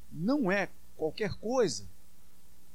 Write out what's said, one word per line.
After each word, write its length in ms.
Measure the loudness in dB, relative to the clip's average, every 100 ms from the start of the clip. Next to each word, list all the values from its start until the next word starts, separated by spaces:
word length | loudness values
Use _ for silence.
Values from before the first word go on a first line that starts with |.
| -8
não 400 | -2 2 4 4
é 180 | 4 2 -2 -8 -4
qualquer 380 | -2 0 -2 0
coisa, 500 | 0 4 4 4 -6 -8 -8 -8 -8 -8 -8 -8 -8